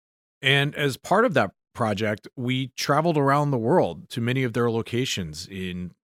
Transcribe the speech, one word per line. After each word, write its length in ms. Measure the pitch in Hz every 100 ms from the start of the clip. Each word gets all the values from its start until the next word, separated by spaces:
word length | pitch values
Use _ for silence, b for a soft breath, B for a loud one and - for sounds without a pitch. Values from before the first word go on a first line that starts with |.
| _ _ _ -
And 320 | 135 139 143
as 220 | - 143 117
part 280 | - 185
of 100 | 240
that 180 | 135 101 - _
project, 540 | - 113 101 107 104 - -
we 360 | 123 127 131 -
traveled 400 | - 147 165 151
around 360 | 139 143 147
the 60 | 131
world 520 | 113 175 104 82 -
to 100 | -
many 220 | 117 131
of 100 | 127
their 180 | 117 120
locations 760 | 113 107 117 127 - 85 78 87
in 460 | 98 92 90 87 -